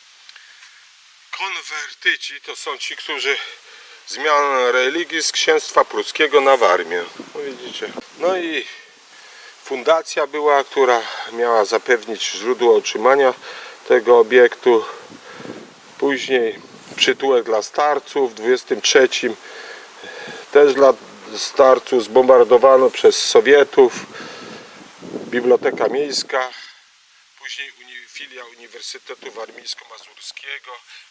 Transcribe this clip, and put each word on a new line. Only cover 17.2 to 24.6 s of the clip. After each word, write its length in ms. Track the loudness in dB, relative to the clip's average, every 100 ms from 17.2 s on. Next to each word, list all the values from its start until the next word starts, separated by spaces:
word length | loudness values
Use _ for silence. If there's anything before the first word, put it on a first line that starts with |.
| 0 0
dla 180 | 0 -4
starców. 680 | -2 -2 -2 -2 -4 -4 -4
W 20 |
dwudziestym 480 | -4 -2 -2 -2 -4
trzecim 540 | 2 4 4 0 -8 -8 -14 -20 -20 -20 -20 -20 -20 -18 -18 -18 -2
też 220 | 2 4
dla 200 | 4 4 2 -6 -20 -16 -12
starców 680 | -6 2 4 4 2 -2
zbombardowano 840 | 2 2 6 6 6 6 6 6 4
przez 360 | 2 2 2 2
Sowietów. 680 | 2 6 4 4 4 2 0 -14 -18 -18 -18 -20 -20